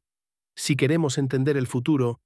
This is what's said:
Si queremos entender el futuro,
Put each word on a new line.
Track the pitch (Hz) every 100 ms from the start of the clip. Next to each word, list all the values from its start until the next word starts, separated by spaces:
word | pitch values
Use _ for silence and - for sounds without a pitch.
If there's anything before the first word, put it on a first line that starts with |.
| _ _ _ _ _ -
Si | - 139
queremos | 135 165 156 127
entender | 135 135 131 139
el | 123
futuro, | 127 123 147 120 117